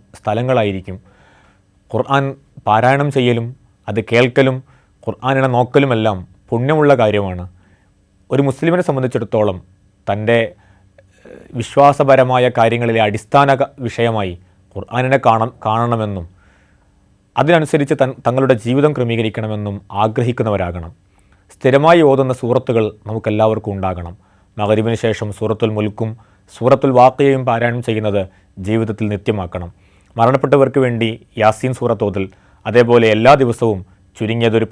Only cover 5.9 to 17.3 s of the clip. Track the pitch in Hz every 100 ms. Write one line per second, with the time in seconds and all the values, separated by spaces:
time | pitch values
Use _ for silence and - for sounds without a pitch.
5.9 | 117 110 95 90 _ _ 113 127 156 147
6.9 | 135 107 104 98 90 90 - _ _ _
7.9 | _ _ _ - 135 139 131 160 180 175
8.9 | 139 127 120 110 110 104 90 - _ _
9.9 | _ - 101 107 117 113 - _ _ _
10.9 | _ _ _ - - - 127 110 - 143
11.9 | 139 139 131 127 127 123 120 113 117 120
12.9 | 113 107 107 - 139 139 135 123 - 120
13.9 | - 117 110 95 87 _ _ _ 95 98
14.9 | 123 127 135 127 113 117 - 110 113 120
15.9 | 113 107 98 85 _ _ _ _ _ _
16.9 | _ _ _ _